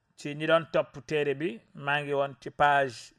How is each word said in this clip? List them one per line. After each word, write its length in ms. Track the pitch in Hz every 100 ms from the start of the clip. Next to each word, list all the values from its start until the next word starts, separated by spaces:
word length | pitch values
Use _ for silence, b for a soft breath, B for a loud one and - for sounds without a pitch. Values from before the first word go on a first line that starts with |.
| _ -
ci 180 | 151
ñi 120 | 147 156
doon 180 | 165 156
topp 200 | 175 139 147 -
téere 280 | 151 143
bi. 260 | 135 170 226 _
Maa 260 | 156 143 147
ngi 120 | 143
woon 180 | 139 139 131
ci 100 | 143
page 640 | - 147 143 135 113 -